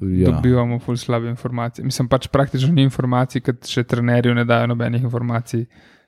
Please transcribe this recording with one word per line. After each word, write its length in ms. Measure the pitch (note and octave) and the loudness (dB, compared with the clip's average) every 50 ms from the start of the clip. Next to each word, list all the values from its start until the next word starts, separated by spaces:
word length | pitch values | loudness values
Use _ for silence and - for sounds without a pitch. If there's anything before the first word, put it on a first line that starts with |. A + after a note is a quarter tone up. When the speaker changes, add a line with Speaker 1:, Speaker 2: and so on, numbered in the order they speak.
| - F#2+ F#2 | -4 -2 2
Speaker 1:
Ja. 180 | G#2+ B2 B2+ | 2 4 4
Speaker 2:
dobivamo 480 | B2 A#2+ A#2 B2 B2 B2 A#2+ A#2+ A#2+ A#2+ | 4 2 2 2 2 2 2 0 -2 -4
ful 180 | - - B2 | -4 -4 -4
slabe 320 | A#2 - - B2 A#2 A#2 A#2 | -4 -2 -2 -2 -2 -2 -4
informacije. 540 | A#2 A#2 - B2 B2 A#2 A#2 A#2 - - - | -6 -6 -6 -6 -6 -6 -6 -6 -8 -8 -6
Mislim, 240 | C3 C3 - C3+ | -4 -2 -2 0
pač 220 | A#2+ - B2+ - - | 2 0 0 0 2
praktično 420 | - C#3 C#3 C3 - C3 C3 C3+ | 0 0 2 2 0 0 0 2
ni 120 | E3+ D3+ C3+ | 4 4 4
informacij, 580 | C3+ B2 - C3 B2+ B2 B2 B2+ C3 - B2+ | 2 2 0 -2 0 0 0 0 -2 -2 -4
ker 160 | - - B2+ | -4 -4 -4
še 260 | A#2+ - - - B2+ A#2 | -4 -6 -6 -4 -4 -2
trenerju 520 | - - A#2+ A#2+ A#2+ A#2+ A#2+ A#2 A#2+ A#2+ | 0 0 0 2 2 2 2 2 2 2
ne 100 | A#2 A#2+ | 2 2
dajo 220 | A#2 A#2 A#2 A#2 | 2 2 2 2
nobenih 360 | A#2 A#2+ A#2+ A#2+ A#2 A#2 A#2+ B2+ | 0 0 -2 -2 -2 -2 -2 -2
informacij, 640 | A#2+ A#2+ A#2 A#2+ A#2+ A#2 A#2 A#2 - - A#2 A2+ - _ _ - _ _ _ _ | -2 -4 -4 -4 -2 -2 -4 -4 -4 -4 -6 -6 -6 _ _ -20 _ _ _ _